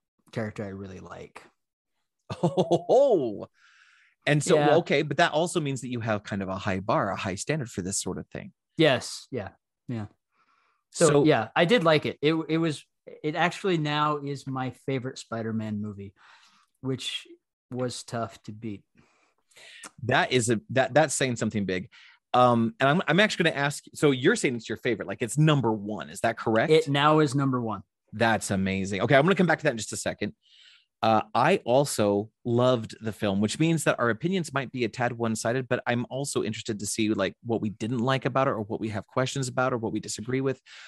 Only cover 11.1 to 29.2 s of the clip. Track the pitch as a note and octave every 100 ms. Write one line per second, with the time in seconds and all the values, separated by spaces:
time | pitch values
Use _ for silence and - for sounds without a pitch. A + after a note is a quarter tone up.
11.1 | D3 D3+ B2+ A2 - E3+ A#3 E3 D3+ A#2+
12.1 | - D3 D#3+ D3+ D#3+ E3 C#3 - _ -
13.1 | - D3+ D#3+ F3 - G3+ E3+ D3+ D3 D3+
14.1 | D3 C#3 C#3 - C3 C3 - - C3+ B2
15.1 | - - A#2 A2+ A2 A2 G#2 G#2+ G2+ G2+
16.1 | _ - - _ _ _ _ C3 C3 -
17.1 | - - - _ _ _ B2 B2+ - -
18.1 | A#2 A2 - - G#2+ A2+ G2+ _ _ _
19.1 | _ _ _ _ - - - - - A2
20.1 | C3+ - B2+ A#2 G#2+ - A#2+ C3 B2+ D#3
21.1 | - C3+ A#2+ A2+ G#2 F#2+ F2+ G2 - -
22.1 | _ _ B2 B2 A#2 A2+ - C3+ E3 G3
23.1 | E3 G#3+ - E3 - C#3+ - - - D3+
24.1 | C3 C#3+ A#3+ D3+ A#2+ - G#2+ C3 G#2 F2+
25.1 | - A#2 C#3+ D#3 C#3+ A#2 A2 G2+ G#2 C#2+
26.1 | E2+ - - - A2 C#3 D#3 C#3+ C#3+ D3
27.1 | D#3 D3 C3+ C3+ B2+ A2+ G2 - _ _
28.1 | A2 A#2 G#2+ - G2 F#2+ F#2+ F#2+ G2 -
29.1 | C#3